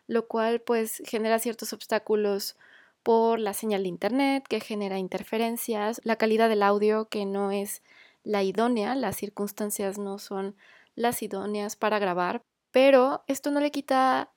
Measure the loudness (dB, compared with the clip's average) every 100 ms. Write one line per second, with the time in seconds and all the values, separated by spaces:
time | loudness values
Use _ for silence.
0 | -2 -2 0 0 0 0 0 0 -2 -6
1 | -6 -2 2 2 0 -6 -8 -10 -4 -4
2 | 0 0 2 -2 -4 -12 -20 -20 _ _
3 | 2 4 4 2 -2 -4 -2 -2 -2 -4
4 | -2 2 2 0 -2 -6 -4 -6 -4 -4
5 | -4 -6 -4 -2 -2 -4 -4 -2 -2 -4
6 | -4 0 2 4 4 4 4 4 2 2
7 | -2 -4 -4 -2 -2 -2 -6 -10 _ -20
8 | -20 _ -4 0 0 2 2 0 0 -2
9 | -2 -4 -8 -6 -8 -6 -6 -4 -4 -4
10 | -8 -10 -8 -6 -6 -10 -20 -20 _ -2
11 | -2 -2 -6 -6 -4 -4 -6 -4 0 0
12 | 0 0 0 -2 -10 _ _ 6 8 8
13 | 6 0 -4 -4 -2 0 0 -2 0 2
14 | 2 0 -4